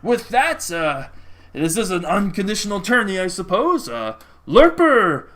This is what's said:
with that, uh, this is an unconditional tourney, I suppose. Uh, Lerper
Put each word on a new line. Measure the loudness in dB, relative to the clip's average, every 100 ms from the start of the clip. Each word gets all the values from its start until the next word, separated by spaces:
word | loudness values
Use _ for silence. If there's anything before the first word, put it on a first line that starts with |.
with | 0 -2 0
that, | 0 0 -2 -6
uh, | -4 -2 -4 -8 -16 -20 -20 -14
this | -4 -2 -2
is | -2
an | -2
unconditional | 0 0 0 -2 -4 -4 -4 -6
tourney, | 0 0 0 -2
I | -4
suppose. | -6 -2 0 2 0 -2
Uh, | -8 -6 -8 -16 -20 2
Lerper | 6 6 6 4 4 2 0 -6